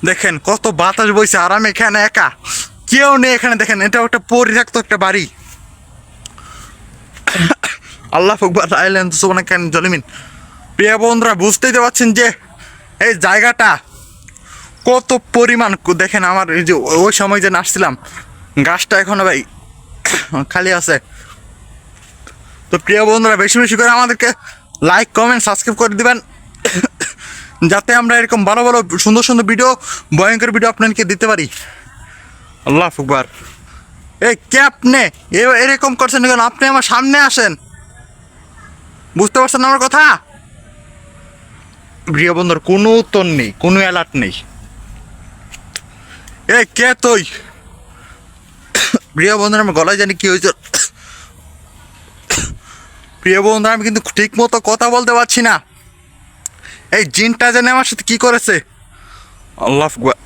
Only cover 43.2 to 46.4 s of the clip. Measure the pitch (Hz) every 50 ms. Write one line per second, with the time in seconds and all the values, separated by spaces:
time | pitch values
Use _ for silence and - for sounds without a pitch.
43.2 | 185 180 160 143 123 104 98 - - 170 185 190 196 185 180 180 165 - - 143
44.2 | 117 92 87 - - - - - - - - - - - - - - - - -
45.2 | - - - - - - - - - - - - - - - - - - - -
46.2 | - - - -